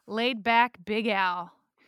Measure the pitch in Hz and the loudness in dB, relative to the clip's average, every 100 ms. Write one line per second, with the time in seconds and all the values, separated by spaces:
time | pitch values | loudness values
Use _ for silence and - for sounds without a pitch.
0 | - 214 240 233 214 233 240 - 175 214 | -8 -4 -2 -2 2 4 2 -2 -6 -2
1 | 226 196 185 180 175 _ _ _ | -2 0 0 -2 -10 _ _ _